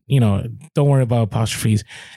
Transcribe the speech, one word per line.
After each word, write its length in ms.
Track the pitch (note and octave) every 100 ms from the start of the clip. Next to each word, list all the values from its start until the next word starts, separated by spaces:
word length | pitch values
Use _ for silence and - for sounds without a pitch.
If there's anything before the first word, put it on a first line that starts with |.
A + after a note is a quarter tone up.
| -
you 140 | C3+
know, 260 | A2+ G2 A#2 A2 -
don't 140 | - C#3+
worry 140 | C#3
about 200 | B2 A#2+
apostrophes. 600 | A2 A2+ A2 - G#2+ G#2+ - - -